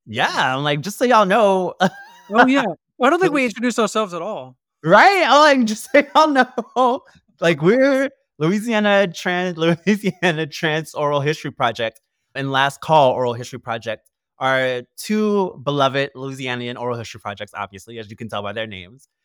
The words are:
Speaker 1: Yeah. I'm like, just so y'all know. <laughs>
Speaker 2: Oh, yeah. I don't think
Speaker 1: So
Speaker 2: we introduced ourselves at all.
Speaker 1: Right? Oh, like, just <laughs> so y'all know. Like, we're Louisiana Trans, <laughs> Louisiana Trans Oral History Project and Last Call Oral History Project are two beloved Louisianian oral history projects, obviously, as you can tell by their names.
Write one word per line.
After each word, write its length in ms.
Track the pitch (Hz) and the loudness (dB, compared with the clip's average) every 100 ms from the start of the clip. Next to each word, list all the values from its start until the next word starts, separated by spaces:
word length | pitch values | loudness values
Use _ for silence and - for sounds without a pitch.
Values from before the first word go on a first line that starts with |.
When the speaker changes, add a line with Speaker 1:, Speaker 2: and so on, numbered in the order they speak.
| - | -10
Speaker 1:
Yeah. 480 | 107 208 339 135 131 | -4 -2 0 -2 -2
I'm 60 | |
like, 180 | 147 151 | -2 -4
just 160 | 180 - | -6 -2
so 80 | 247 | 2
y'all 200 | 226 190 | 4 4
know. 500 | 220 202 190 175 - | 2 2 2 -2 -2
<laughs> 100 | 180 - - - - | -2 -2 -20 -20 -2
Speaker 2:
Oh, 160 | 214 254 | 2 4
yeah. 160 | 277 220 - _ - | 2 0 -6 _ 0
I 80 | 247 | 2
don't 100 | 339 | 2
think 80 | 359 | 2
Speaker 1:
So 60 | 294 | 0
Speaker 2:
we 100 | 254 | -2
introduced 340 | 233 247 226 | -2 -4 -2
ourselves 340 | 214 220 202 | -2 -2 -4
at 80 | 175 | -6
all. 340 | 185 180 127 - _ _ | -10 -10 -14 -20 _ _
Speaker 1:
Right? 420 | 156 208 339 392 277 | 4 6 8 6 4
Oh, 100 | 277 | 6
like, 220 | 302 269 220 | 6 4 0
just 240 | 214 - | -4 0
<laughs> 20 | |
so 80 | 294 277 285 | 2 4 4
y'all 120 | 311 | 4
know. 720 | 269 254 - 214 240 254 254 - _ _ - | 4 0 -2 -6 0 0 0 -8 _ _ -2
Like, 220 | 170 147 | 0 2
we're 480 | 165 247 277 269 269 - _ - | 2 4 2 2 -2 -8 _ -6
Louisiana 680 | 156 214 233 214 208 202 196 | -2 -2 -2 0 2 2 0
Trans, 480 | - 190 180 185 160 | -4 -6 -4 -4 -2
<laughs> 280 | 165 170 190 | -2 0 0
Louisiana 600 | 208 202 - 180 156 151 | -2 -2 -2 -2 -2 -6
Trans 460 | - 165 156 156 - | -6 -4 -4 -6 -4
Oral 260 | 147 147 | -2 -2
History 300 | 139 156 147 | -2 -4 -8
Project 500 | - 120 110 113 - _ _ _ 135 | -4 -4 -2 -6 -8 _ _ _ -8
and 160 | 139 | -2
Last 300 | 135 139 - | 0 0 -2
Call 320 | - 160 131 | 2 4 4
Oral 200 | 117 123 | 2 -2
History 260 | 117 120 123 | -4 -10 -14
Project 500 | - 113 110 107 _ _ _ - | -10 -10 -8 -12 _ _ _ -6
are 440 | 135 131 131 123 123 - | -2 0 0 -4 -8 -12
two 640 | - 214 214 202 185 - | -4 -2 0 0 -2 -4
beloved 480 | 131 143 139 135 139 127 | -4 0 0 0 -4 -8
Louisianian 640 | 135 135 127 123 120 123 | -12 -8 -8 -6 -8 -8
oral 160 | 123 117 | -6 -6
history 240 | 110 110 | -10 -12
projects, 340 | 104 101 104 - | -12 -12 -12 -12
obviously, 420 | 101 98 - 117 | -12 -14 -18 -16
as 100 | 104 | -16
you 80 | 107 | -14
can 140 | 113 | -10
tell 140 | 104 | -8
by 100 | 101 | -8
their 140 | 110 110 | -8 -10
names. 400 | 95 87 131 _ _ | -12 -18 -20 _ _